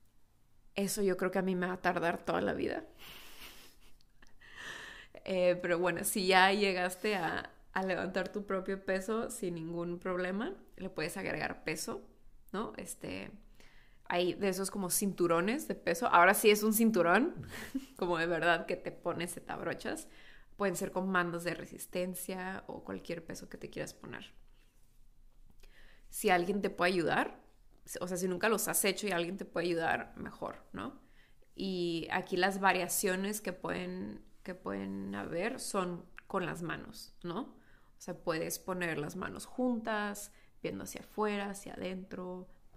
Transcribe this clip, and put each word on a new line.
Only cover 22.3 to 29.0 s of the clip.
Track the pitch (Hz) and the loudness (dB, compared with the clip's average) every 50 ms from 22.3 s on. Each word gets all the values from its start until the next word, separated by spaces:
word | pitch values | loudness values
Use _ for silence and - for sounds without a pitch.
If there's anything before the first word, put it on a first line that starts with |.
| 185 185 180 185 190 196 - | -6 -6 -6 -8 -8 -10 -10
o | - - - - | -12 -12 -10 -8
cualquier | - 196 185 - - - - - | -8 -8 -8 -6 -8 -8 -8 -8
peso | - 190 - 190 - | -10 -12 -12 -12 -14
que | - | -14
te | - - - | -12 -12 -10
quieras | - - - - - | -8 -8 -8 -8 -10
poner. | - - - - - - - - - - - - - - - _ - - - - - - - - - - - - - - - - - - - - - - - - - - - | -14 -14 -12 -12 -12 -14 -16 -20 -20 -20 -20 -20 -20 -20 -20 _ -20 -20 -20 -20 -20 -20 -20 -20 -20 -20 -20 -20 -20 -20 -20 -20 -20 -20 -20 -20 -20 -20 -20 -20 -20 -16 -12
Si | - - - 202 | -6 0 4 4
alguien | 180 175 175 185 196 202 | 4 4 4 2 0 0
te | 190 196 | 0 0
puede | - - 175 180 196 | 0 2 2 4 4
ayudar, | 175 156 - - 202 294 - - - - - - - - - - - - - - - | 4 2 2 2 2 0 0 -4 -14 -20 -20 -20 -20 -20 -20 -20 -20 -14 -10 -8 -6
o | - | -4
sea, | 180 185 | -4 -2
si | 175 180 | 0 0
nunca | 185 180 175 214 226 | 0 0 2 2 2
los | 220 208 - | 4 2 2
has | 175 170 - - | 2 2 2 2
hecho | 202 190 - | 2 2 0